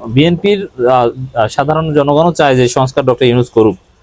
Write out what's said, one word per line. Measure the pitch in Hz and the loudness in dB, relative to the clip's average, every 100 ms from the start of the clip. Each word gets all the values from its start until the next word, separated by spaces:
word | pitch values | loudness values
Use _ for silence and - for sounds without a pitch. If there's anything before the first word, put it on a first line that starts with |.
| 120 | -4
বিএনপির, | 127 160 175 202 202 | 0 0 0 -2 -2
আহ, | 196 131 120 | -6 -4 0
আহ, | 127 120 127 131 120 107 | 2 0 -4 -4 -2 -2
সাধারণ | - 139 156 160 | -2 -2 -2 0
জনগণও | 147 143 147 170 | 0 2 2 0
চায় | 160 143 131 | 2 2 2
যে | 123 | 0
সংস্কার | 135 131 147 | 0 -2 0
ডক্টর | 127 120 127 | -2 0 2
ইউনূস | 123 120 | 0 0
করুক, | 113 110 92 _ _ | 2 2 0 _ _